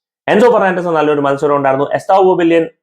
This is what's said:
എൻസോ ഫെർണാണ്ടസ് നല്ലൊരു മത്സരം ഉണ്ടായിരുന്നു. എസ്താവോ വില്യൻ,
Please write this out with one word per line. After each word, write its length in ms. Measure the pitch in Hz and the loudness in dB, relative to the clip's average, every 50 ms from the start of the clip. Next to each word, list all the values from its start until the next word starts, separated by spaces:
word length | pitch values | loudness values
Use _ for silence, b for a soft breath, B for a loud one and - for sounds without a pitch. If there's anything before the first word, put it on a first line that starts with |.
| _ _ _ _ - - | _ _ _ _ -4 0
എൻസോ 220 | 160 208 247 240 | 2 2 4 2
ഫെർണാണ്ടസ് 360 | 233 208 196 190 180 180 175 | 2 2 0 -2 -2 -4 -4
നല്ലൊരു 340 | 175 165 156 147 147 151 147 | -4 -2 -2 0 0 0 0
മത്സരം 360 | 143 139 139 135 156 147 143 | -2 -2 -2 -2 -2 -2 0
ഉണ്ടായിരുന്നു. 340 | 143 139 139 135 135 143 - | 0 0 0 -2 -2 -2 -4
എസ്താവോ 420 | - 139 - - 190 196 190 185 180 | -6 -6 -2 0 2 2 2 2 2
വില്യൻ, 320 | 175 170 165 165 165 165 165 _ _ | 2 2 2 2 0 -2 -4 _ _